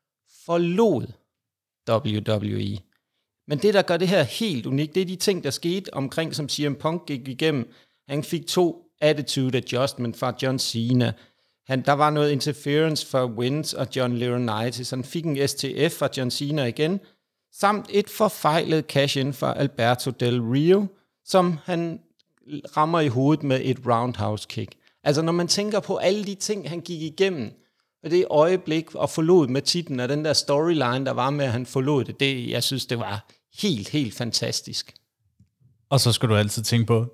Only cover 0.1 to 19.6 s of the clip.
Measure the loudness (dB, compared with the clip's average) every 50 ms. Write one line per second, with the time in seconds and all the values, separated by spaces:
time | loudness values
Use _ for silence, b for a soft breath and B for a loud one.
0.1 | _ _ _ _ _ -14 -4 -2 0 0 2 2 2 4 4 4 2 0 -2 -6
1.1 | -12 _ _ _ _ _ _ _ _ _ _ _ _ _ _ 0 0 0 2 0
2.1 | -2 -2 0 -2 -2 -2 -2 -2 -4 -4 -4 -4 -6 -8 -12 _ _ _ _ _
3.1 | _ _ _ _ _ _ _ -6 -2 2 2 4 4 4 4 2 2 2 2 2
4.1 | 4 4 2 2 -2 -4 -4 -2 -2 -4 -2 -2 0 0 -2 0 -2 -2 -2 -2
5.1 | -4 -2 0 0 0 0 -2 -4 -4 -4 -2 -2 -2 -4 -6 -6 -6 -6 -6 -4
6.1 | -4 -4 -4 -4 -4 -6 -6 -4 -4 -2 -2 -2 -2 -2 -2 -4 -4 -4 -6 -8
7.1 | -8 -8 -8 -10 -4 -2 0 0 0 0 -2 b b b b b b b b -6
8.1 | -6 -6 -4 -4 -4 -4 -4 -2 0 2 2 2 0 -4 -12 _ _ _ 2 2
9.1 | 2 2 -2 -4 -2 -2 0 0 0 -2 -2 -2 -2 0 0 -2 -2 -4 -6 -6
10.1 | -4 -4 -4 -4 -2 -2 -2 -2 -2 -2 -4 -4 -4 -2 0 2 2 2 2 0
11.1 | -2 b b b b b b b b b b -4 -4 0 2 2 2 4 4 2
12.1 | 4 2 2 2 2 0 -2 -4 -6 -4 -2 0 2 2 2 2 0 -2 -4 -2
13.1 | 0 0 0 0 -2 -2 -2 -2 -2 -2 -4 -4 -4 -6 -6 -4 -2 -2 -2 0
14.1 | 0 -2 -2 0 0 0 0 0 -2 -2 -2 -4 -4 -6 -8 -8 -8 -8 -8 -6
15.1 | -6 -4 -4 -2 0 0 0 -2 -2 -4 -6 -4 0 0 0 0 0 -2 -4 -2
16.1 | -2 -4 -4 -4 -4 -4 -4 -2 -2 0 -2 -2 0 0 0 0 0 -4 b b
17.1 | b b b b _ _ _ _ -4 0 2 2 2 0 -2 0 0 0 0 0
18.1 | 0 0 0 0 0 0 0 2 2 2 2 2 0 0 0 0 2 2 2 2
19.1 | 2 0 -2 -2 -2 -2 -2 -2 0 0